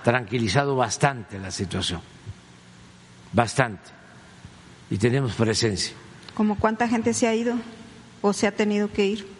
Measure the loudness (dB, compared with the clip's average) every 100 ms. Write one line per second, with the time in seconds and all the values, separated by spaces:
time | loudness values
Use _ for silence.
0 | 2 2 0 -2 0 2 2 2 0 2
1 | 0 0 -8 -12 -8 -6 -4 -4 -4 -6
2 | -10 -18 -16 -18 -20 -20 -20 -20 -20 -20
3 | -20 -20 -2 0 2 2 0 -4 -16 -20
4 | -20 -20 -20 -20 -20 -20 -20 -20 -6 0
5 | 2 2 0 2 2 2 0 0 -6 -10
6 | -20 -20 -8 -2 0 2 0 2 0 0
7 | 0 0 2 2 0 -4 -6 -16 -20 -20
8 | -20 -4 -2 2 0 2 0 2 0 0
9 | 0 0 -8